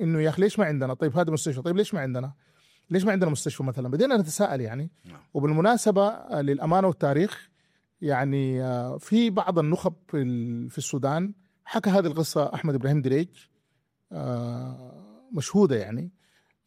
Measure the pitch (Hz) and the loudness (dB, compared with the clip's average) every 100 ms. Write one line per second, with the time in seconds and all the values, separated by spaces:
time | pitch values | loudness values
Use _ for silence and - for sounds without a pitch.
0 | 165 160 156 165 208 208 170 147 131 123 | 0 2 2 2 2 2 0 0 -2 -2
1 | 156 147 165 156 165 131 165 180 214 180 | 0 0 0 0 -2 -4 -2 0 0 -2
2 | 135 123 135 - _ _ _ _ - 180 | -4 -4 -6 -12 _ _ _ _ -2 0
3 | 202 190 175 143 156 - 135 127 123 143 | 2 2 2 0 -4 -4 -4 -4 -2 2
4 | 269 233 156 - 208 135 110 123 160 _ | 2 2 2 0 0 0 -4 -6 -8 _
5 | 90 85 _ 147 139 156 196 240 220 196 | -20 -20 _ -2 2 4 4 4 4 4
6 | 202 - - 160 139 143 160 185 190 - | 2 0 -6 -2 0 0 2 4 2 2
7 | 147 139 202 - - _ _ _ _ - | 2 2 0 -4 -18 _ _ _ _ -8
8 | 156 127 139 139 131 127 127 123 123 139 | -2 0 0 0 0 -2 -2 -4 -4 -8
9 | - 220 233 196 185 170 151 175 180 170 | 0 2 4 2 0 2 2 0 -2 -6
10 | - 151 123 123 117 117 123 147 - 139 | -6 -2 -2 -2 -4 -6 -8 -8 -6 -2
11 | 135 156 196 - _ _ - 226 208 196 | -2 0 -4 -8 _ _ -6 -2 2 2
12 | 165 156 156 156 143 - 160 135 135 151 | 2 0 -2 0 -2 -2 -2 0 2 2
13 | 131 135 180 - _ _ _ _ _ _ | 2 0 0 -8 _ _ _ _ _ _
14 | - 175 135 120 120 120 127 127 127 143 | -16 -10 -6 -6 -6 -8 -10 -14 -18 -20
15 | - - - 196 - 202 185 117 98 117 | -20 -20 -10 -8 0 4 4 2 -2 -8
16 | 180 - _ _ _ _ | -10 -14 _ _ _ _